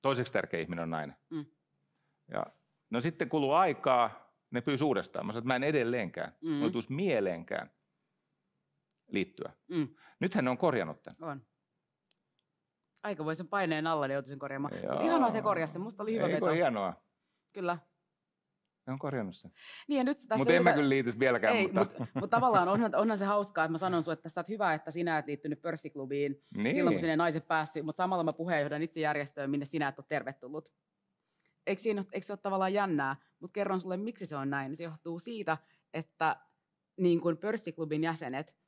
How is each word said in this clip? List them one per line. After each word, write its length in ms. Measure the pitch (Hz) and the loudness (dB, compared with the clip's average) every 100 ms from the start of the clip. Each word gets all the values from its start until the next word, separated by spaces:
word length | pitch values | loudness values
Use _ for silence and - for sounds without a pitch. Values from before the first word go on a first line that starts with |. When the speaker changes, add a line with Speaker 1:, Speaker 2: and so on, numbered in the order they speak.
Speaker 1:
toiseksi 320 | 135 127 120 | 2 0 0
tärkein 280 | 107 - 85 | -2 -2 -4
ihminen 200 | 80 85 | -4 -4
on 60 | 82 | -4
nainen. 260 | 80 71 - _ | -4 -6 -12 _
Speaker 2:
Mm. 160 | 160 147 _ _ _ _ _ _ _ _ | -10 -10 _ _ _ _ _ _ _ _
Speaker 1:
Ja 140 | - - _ _ _ _ | -8 -8 _ _ _ _
no 120 | 117 | -2
sitten 280 | 143 165 156 | -2 -2 0
kuluu 220 | 156 135 | 2 4
aikaa, 760 | 156 190 143 143 123 117 107 - _ _ | 4 4 2 2 4 4 0 -20 _ _
ne 100 | 120 | -4
pyysi 220 | 120 135 | -2 0
uudestaan. 420 | 151 110 85 - 92 | 2 2 -2 -6 -6
Mä 60 | |
sanoin, 100 | 113 | -6
että 60 | 120 | -2
mä 80 | 127 | 0
en 80 | |
edelleenkään, 720 | 143 151 117 123 90 85 - _ | 2 2 2 0 -4 -6 -10 _
Speaker 2:
Mm. 80 | 165 | -6
Speaker 1:
mulla 140 | 147 143 | -2 0
ei 60 | |
tulisi 220 | 120 113 | -2 -4
mieleenkään 800 | 135 196 123 98 85 85 - - _ _ _ _ _ _ _ _ _ _ _ _ _ _ | -2 0 2 0 -2 -4 -6 -6 _ _ _ _ _ _ _ _ _ _ _ _ _ _
liittyä. 440 | 98 95 - - - _ | -4 -4 -6 -12 -14 _
Speaker 2:
Mm. 200 | 170 139 - - _ | -4 -4 -8 -20 _
Speaker 1:
Nythän 260 | 185 208 127 | -2 2 0
ne 60 | |
on 60 | 123 | 2
korjannut 460 | 175 131 80 76 | 2 2 -2 -6
tän. 100 | - - | -16 -12
Speaker 2:
On. 200 | 160 139 _ _ _ _ _ _ _ _ _ _ _ _ _ _ _ - | -10 -10 _ _ _ _ _ _ _ _ _ _ _ _ _ _ _ -10
Aika 220 | 208 175 156 | -8 -4 -4
voi 100 | 156 | -4
sen 120 | 175 | -2
paineen 400 | 202 180 156 160 | 0 0 0 0
alla, 200 | 160 135 | 0 0
niin 60 | |
joutuisin 260 | 139 131 139 | -2 -6 -12
korjaamaan. 340 | 139 135 143 | -8 -6 -6
Mut 100 | - | -4
Speaker 1:
Joo. 180 | - 64 | -4 0
Speaker 2:
ihanaa, 260 | 330 339 247 | 2 4 4
että 100 | 220 | 2
he 40 | |
korjasi 320 | 214 190 156 | 0 0 0
sen. 80 | 175 | -4
Musta 220 | 208 196 | -10 -8
oli 100 | 214 | -4
hyvä 120 | 226 - | 0 2
Speaker 1:
Eikö 80 | - | 2
Speaker 2:
veto. 160 | - | 2
Speaker 1:
hienoa? 420 | 160 160 113 98 - _ _ _ _ _ | 4 4 2 -2 -4 _ _ _ _ _
Speaker 2:
Kyllä. 240 | 202 175 175 _ _ _ _ _ _ _ _ _ _ - | -6 -4 -4 _ _ _ _ _ _ _ _ _ _ -10
Speaker 1:
Ne 60 | |
on 60 | 135 | -6
korjannut 360 | 143 131 101 87 | -4 -4 -4 -8
sen. 160 | 92 _ - - - | -20 _ -20 -18 -4
Speaker 2:
Niin, 100 | 285 | 0
ja 60 | |
nyt 140 | 254 285 | 0 -2
tässä 200 | - 214 | -2 2
Speaker 1:
Mut 100 | 139 | 6
Speaker 2:
on 60 | 170 | 6
Speaker 1:
en 80 | |
mä 60 | 175 | 6
Speaker 2:
hyvä 80 | 147 | 6
Speaker 1:
kyllä 120 | 143 | 4
liity 300 | 135 120 110 | 4 2 2
vieläkään, 360 | 131 120 107 233 | 4 6 4 4
Speaker 2:
Ei, 80 | |
Speaker 1:
mutta 160 | 190 190 - - | 4 2 2 0
Speaker 2:
mut, 100 | 117 135 | -6 -4
mut 140 | 190 | 2
tavallaan 380 | 233 254 208 175 | 4 6 6 4
onhan, 280 | 202 226 - | 2 2 2
onhan 220 | 214 208 | 2 2
se 80 | 196 | 0
hauskaa, 400 | 208 196 - 160 | 0 0 0 0
että 60 | |
mä 60 | 165 | 0
sanon 260 | 185 175 | 0 0
sulle, 100 | 160 | 0
että 160 | 156 165 | -4 -6
sä 100 | 180 | -8
oot 100 | 170 | -6
hyvä, 240 | 214 196 | 0 2
että 180 | 156 - | 0 -2
sinä 260 | 160 175 160 | -4 0 0
et 100 | 147 | -2
liittynyt 340 | 147 156 151 | -6 -4 -4
pörssiklubiin 840 | 170 160 151 139 135 139 143 143 _ - | -4 -6 -8 -10 -4 0 0 -2 _ -2
Speaker 1:
Niin. 180 | 165 - | 0 4
Speaker 2:
silloin, 180 | - | 4
kun 60 | - | 2
sinne 120 | 165 | 2
ei 40 | 156 | 2
naiset 300 | 170 156 - | 2 0 0
päässyt, 380 | 165 151 160 156 | 0 0 -4 -6
mut 100 | 147 | -2
samalla 280 | 185 185 | 0 2
mä 100 | 160 | 0
puheenjohdan 480 | - 165 160 143 147 | -2 0 0 0 -2
itse 180 | 160 165 | -4 -2
järjestöä, 480 | 156 147 143 - 135 | -2 0 -4 -6 -2
minne 180 | 143 143 | -2 -2
sinä 220 | 165 143 | -2 -2
et 120 | 139 | -4
ole 60 | 139 | -4
tervetullut. 640 | 147 127 135 127 151 156 _ _ _ _ _ _ _ _ _ - | -4 -4 -12 -12 -12 -14 _ _ _ _ _ _ _ _ _ -4
Eikö 140 | 196 | -2
siinä 200 | 220 208 | 0 -2
oo, 60 | 190 | -4
eikö 140 | - - | -8 -8
se 60 | |
ole 60 | 202 | -6
tavallaan 300 | 202 190 185 | -2 0 2
jännää? 420 | 202 196 151 135 139 _ _ | 2 2 0 0 -4 _ _
Mut 120 | 180 | -10
kerron 300 | - 196 190 | -4 0 0
sulle, 160 | 185 180 | -2 -4
miksi 280 | 214 226 190 | -4 -8 -8
se 100 | 147 | -6
on 140 | 135 | -4
näin. 260 | 139 135 156 | -4 -4 -6
Se 80 | |
johtuu 360 | 170 156 170 170 | -10 -10 -10 -10
siitä, 380 | 240 226 190 160 _ _ _ | -8 -6 -2 -2 _ _ _
että 420 | 156 160 _ 160 - _ _ _ _ _ - | -8 -8 _ 0 0 _ _ _ _ _ 2
niin 240 | 180 170 | 4 4
kun 160 | 170 165 | 2 0
pörssiklubin 680 | 208 220 170 160 156 151 | -2 -4 -6 -8 -4 0
jäsenet 520 | 165 160 139 135 151 _ | 0 -2 -6 -6 -8 _